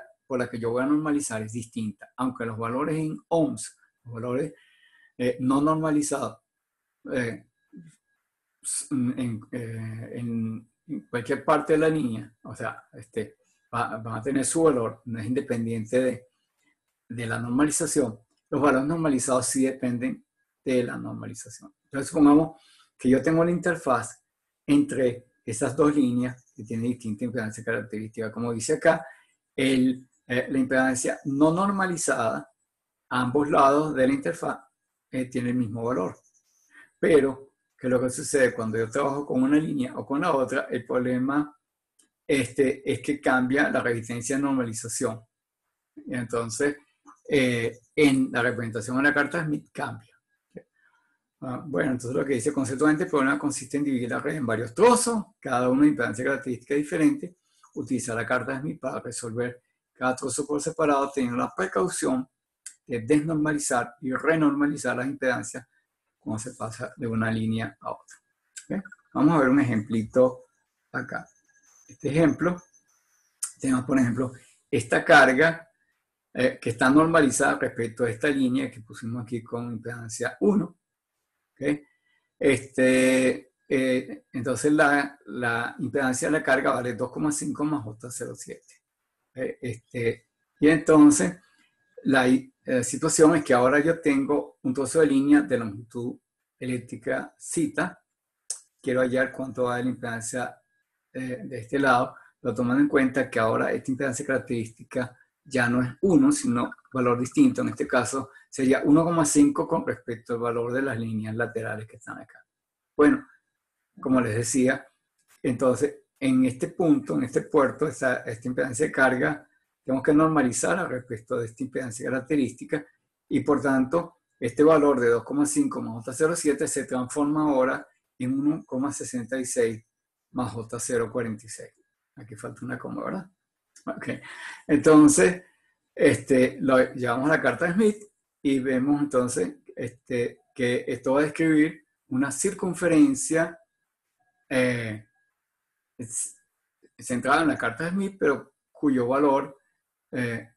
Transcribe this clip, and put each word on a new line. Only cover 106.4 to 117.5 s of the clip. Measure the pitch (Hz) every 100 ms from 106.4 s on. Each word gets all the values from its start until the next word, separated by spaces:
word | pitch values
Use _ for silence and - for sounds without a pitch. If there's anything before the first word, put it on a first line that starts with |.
| 131 120 120 - _
valor | 131 123 120
distinto. | 127 - 131 123
En | 120
este | 113 143
caso | - - 135 - - _
sería | - 131 139 156
uno | 151
coma | 165 170 147
cinco | 147 143 143 156
con | 160 -
respecto | 117 - 117 -
al | 117
valor | 120 117 117
de | 127
las | 135 113
líneas | 113 110 110 110
laterales | 120 113 113 110 110
que | -
están | - -
acá. | - - _ _ _ _ _ -
Bueno, | 147 277 - _ _ _ _ _ _ -
como | 151 127
les | 117 110
decía, | 117 139 127 135 - _ _ _ _ _
entonces | - 117 131 120 - - _ -
en | 135 127 127
este | 123 -
punto, | - 170 139 143 156
en |
este | 123 156
puerto, | -